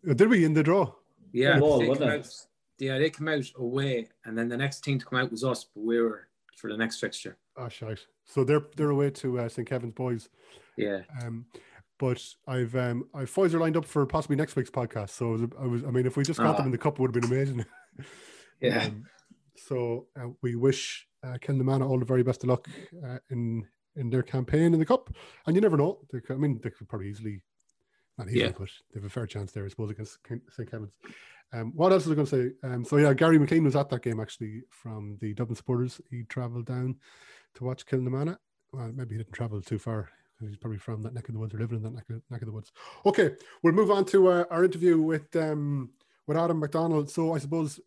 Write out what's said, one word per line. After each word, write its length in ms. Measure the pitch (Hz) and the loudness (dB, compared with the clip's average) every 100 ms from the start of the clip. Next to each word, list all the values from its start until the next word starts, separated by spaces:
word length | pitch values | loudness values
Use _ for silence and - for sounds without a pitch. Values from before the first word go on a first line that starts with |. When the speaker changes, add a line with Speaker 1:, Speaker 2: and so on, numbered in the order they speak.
| 175 | -2
Speaker 1:
did 140 | 127 214 | 6 8
we 160 | 226 | 8
in 80 | 160 | 6
the 100 | 151 | 4
draw? 300 | 151 190 135 - _ _ - | 4 4 2 -4 _ _ -8
Speaker 2:
Yeah, 260 | 123 135 139 | 0 4 6
Speaker 3:
Ball, 200 | 151 139 | 6 4
Speaker 2:
they 100 | 117 | 4
Speaker 3:
wasn't 220 | 143 143 | 2 0
Speaker 2:
came 80 | 147 | -2
Speaker 3:
it? 80 | 135 | -6
Speaker 2:
out, 200 | - - _ _ _ | -18 -20 _ _ _
yeah, 200 | 135 135 | -4 0
they 100 | 156 | 0
came 180 | 151 156 | -2 -2
out 220 | 151 139 - | -2 -4 -6
away, 520 | 120 135 139 123 113 _ | -4 -2 0 -2 -4 _
and 120 | 113 113 | -8 -4
then 120 | 117 | -2
the 80 | 120 | -2
next 240 | 143 - | -4 -4
team 180 | - 135 | -4 -4
to 80 | - | -2
come 120 | 127 | -2
out 120 | 127 | -2
was 140 | 113 | -2
us, 200 | 131 123 | -2 -4
but 180 | - 104 | -6 -8
we 180 | 110 117 | 0 2
were 280 | 113 107 - _ _ _ | 2 -2 -14 _ _ _
for 140 | 107 | -10
the 60 | 107 | -4
next 220 | 113 - | -4 -4
fixture. 380 | 131 - 98 - _ - | -8 -8 -14 -16 _ -14
Speaker 1:
Oh, 120 | 120 | -14
shite! 380 | - 110 107 - _ | -10 -10 -10 -14 _
So 200 | _ 143 | _ -2
they're, 200 | 127 151 147 - | 2 2 0 -2
they're 140 | 147 | 0
away 200 | 139 143 | 2 0
to, 300 | 139 131 123 | -2 -4 -4
uh, 80 | 117 | -4
Saint 200 | - 117 | -6 -6
Kevin's 260 | 127 117 | -6 -6
Boys. 340 | 110 127 117 - _ _ - _ - | -6 -6 -6 -8 _ _ -20 _ -6
Speaker 2:
Yeah. 260 | 104 98 90 143 | -4 -6 -10 -12
Speaker 1:
Um, 240 | 117 117 117 - - - _ _ | -10 -12 -14 -20 -20 -20 _ _
but 240 | 131 123 - - - | -4 -4 -8 -18 -8
I've, 280 | 127 120 127 | -4 -2 -2
um, 320 | 123 131 - | -2 -4 -8
I've 180 | 143 131 | -10 -6
Foyser 260 | - 190 165 | 0 2 2
lined 160 | 160 160 | 2 0
up 80 | |
for 200 | 156 151 139 | 0 0 0
possibly 300 | 160 147 143 | 0 0 -2
next 200 | 151 - | 0 -2
week's 140 | 120 | -4
podcast. 400 | - 117 113 101 | -4 -4 -6 -8
So 400 | - 120 113 117 - | -4 -2 -2 -2 -4
I 80 | 131 | -4
was, 180 | 120 | -4
I 60 | 143 | -2
mean, 160 | 127 127 | 0 0
if 100 | 143 | 0
we 80 | |
just 140 | 143 165 | -2 2
got 160 | - | 2
Speaker 2:
Ah. 40 | 156 | 4
Speaker 1:
them 80 | 135 | 0
in 60 | |
the 60 | 120 | 0
cup, 200 | 151 143 | 0 0
it 20 | |
would 140 | 127 | 0
have 80 | 120 | 0
been 80 | 117 | 0
amazing. 340 | 131 139 123 110 | 0 -2 -4 -8
<laughs> 880 | - _ - - - - - - _ | -12 _ -20 -20 -20 -20 -20 -20 _
Speaker 2:
Yeah. 240 | 123 117 | 0 2
Speaker 1:
Um, 220 | 113 107 117 _ _ _ _ _ | 0 -6 -16 _ _ _ _ _
so, 500 | - 131 120 120 135 139 | -8 -4 -2 -4 -8 -12
uh, 80 | 120 - | -12 -6
we 140 | 127 117 | -4 2
wish, 500 | 135 135 - - - _ | 2 2 -4 -10 -16 _
uh, 120 | 131 123 | -12 -8
Kilnamana 480 | - 135 127 135 131 | -2 0 2 2 2
all 100 | 131 | 0
the 60 | |
very 180 | 123 127 | 2 2
best 200 | 123 120 | 2 0
of 60 | 123 | 0
luck, 180 | 123 - - - 170 | 0 -2 -18 -18 -16
uh, 140 | 135 123 - | -12 -12 -8
in, 360 | 123 117 117 107 _ _ - | -6 -4 -4 -8 _ _ -8
in 120 | 120 | -2
their 120 | 127 | -2
campaign 500 | 120 131 127 147 170 | 0 -4 0 4 4
in 60 | 165 | 4
the 80 | 160 | 4
cup. 240 | 262 - - - - - | 2 0 -14 -16 -10 0
And 100 | 175 | 4
you 40 | |
never 160 | 214 156 | 4 4
know. 240 | 151 - - | 2 0 -10
They 80 | 127 | -12
could, 140 | - | -6
I 40 | 135 | -2
mean, 220 | 147 117 | 0 0
they 80 | 113 | -6
could 180 | - 104 | -10 -10
probably 200 | 107 98 | -8 -8
easily, 320 | 104 110 98 _ _ _ _ _ _ _ - | -8 -10 -10 _ _ _ _ _ _ _ -14
not 100 | 101 | -2
easily, 160 | 120 | 0
Speaker 2:
Yeah. 80 | 120 92 | 0 -2
Speaker 1:
but 120 | 98 - _ | -10 -14 _
they 80 | 107 | -14
have 40 | |
a 60 | 101 | -10
fair 160 | 123 113 | -8 -8
chance 260 | 104 98 | -8 -10
there, 120 | 107 | -10
I 40 | 98 | -10
suppose, 220 | - 107 | -8 -8
against 320 | 107 107 - | -8 -14 -16
Ken-, 200 | _ 120 - | _ -14 -12
Saint 200 | - 113 | -14 -12
Kevin's. 220 | 113 101 _ - - - - _ | -12 -14 _ -20 -20 -20 -20 _
Um, 200 | 117 110 147 | -10 -10 2
what 160 | 180 | 4
else 140 | 190 156 | 4 4
was 60 | |
I 20 | |
gonna 120 | 151 143 | 0 2
say? 260 | 135 123 - | 0 0 -4
Um, 200 | 131 123 | -8 -6
so, 120 | 120 147 | 2 6
yeah, 160 | 147 | 6
Gary 260 | 135 165 160 | 6 8 8
McLean 260 | 139 160 | 6 4
was 120 | 151 139 | 4 2
at 140 | 143 | 0
that 120 | 120 | -2
game, 180 | 123 110 | -2 -4
actually, 420 | 107 - 110 107 - | -6 -10 -10 -12 -16
from 480 | _ 113 107 104 101 | _ -14 -12 -12 -8
the 140 | 110 | -8
Dublin 200 | 104 117 | -6 -6
supporters. 460 | 113 - 123 127 - - | -6 -4 -2 -2 -6 -14
He 120 | 120 | -12
travelled 400 | 113 - 120 120 117 | -10 -8 -6 -8 -6
down 300 | 127 127 127 _ - - - _ | -6 -4 -6 _ -20 -20 -20 _
to 100 | - | -10
watch 200 | 123 135 | -8 -8
Kilnamana. 540 | - 131 127 131 151 - _ _ _ | -2 -2 0 -2 -4 -6 _ _ _
Well, 180 | 131 113 | -10 -10
maybe 220 | 131 120 107 | -8 -8 -8
he 20 | |
didn't 160 | 110 | -10
travel 260 | - 117 104 | -6 -6 -6
too 180 | - 110 | -6 -6
far, 300 | - 110 95 _ _ _ | -4 -6 -6 _ _ _
'cause 100 | 110 | -14
he's 80 | 104 | -12
probably 220 | 117 104 | -10 -10
from 240 | - 110 | -8 -8
that 100 | 110 | -8
neck 160 | 120 - | -10 -10
of 60 | |
the 60 | 110 | -8
woods 140 | 110 | -8
or 40 | 107 | -6
living 180 | 113 117 | -6 -4
in 60 | |
that 100 | 110 | -8
neck 140 | 120 - | -10 -12
of, 140 | 113 - | -14 -12
neck 100 | 120 | -12
of 60 | 113 | -10
the 60 | |
woods. 200 | 107 - - - - | -12 -16 -20 -20 0
Okay, 320 | 202 196 170 - - - | 2 4 2 2 -16 2
we'll 120 | 170 | 4
move 160 | 175 208 | 6 6
on 160 | 175 185 | 4 6
to, 220 | 196 185 | 6 8
uh, 160 | 175 175 | 6 2
our 140 | 170 | 4
interview 340 | 185 175 180 165 | 2 4 4 4
with, 380 | 160 156 151 170 | 4 0 -2 -2
um, 540 | 156 151 147 139 120 _ _ _ - | 0 -2 -2 -4 -6 _ _ _ -2
with 120 | 151 | 0
Adam 200 | 170 160 | 2 0
McDonald. 520 | 151 160 170 156 147 | 0 0 2 2 0
So 240 | - 160 | 0 0
I 40 | 160 | 0
suppose, 420 | 143 165 151 - | -2 -2 -2 -6